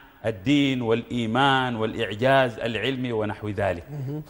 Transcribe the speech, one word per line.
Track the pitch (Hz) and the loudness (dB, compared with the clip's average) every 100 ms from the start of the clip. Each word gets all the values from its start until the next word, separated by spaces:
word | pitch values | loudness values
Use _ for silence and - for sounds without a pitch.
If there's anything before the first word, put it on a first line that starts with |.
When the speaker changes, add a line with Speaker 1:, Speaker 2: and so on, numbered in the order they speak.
| - - 113 | -20 -6 -6
Speaker 1:
الدين | 101 131 143 139 127 | -2 2 4 4 0
والإيمان | 113 117 - 120 110 120 139 131 127 113 | 2 0 0 -4 0 2 4 4 0 -2
والإعجاز | 110 107 104 104 127 135 127 110 | -4 -2 -4 0 4 4 4 0
العلمي | 117 107 120 131 127 | -4 -2 -2 -2 -2
ونحو | 110 107 98 104 | -2 -2 -4 -6
ذلك. | 104 95 87 - | -2 -2 -2 -8
Speaker 2:
مهم. | 147 131 151 | -10 -8 -8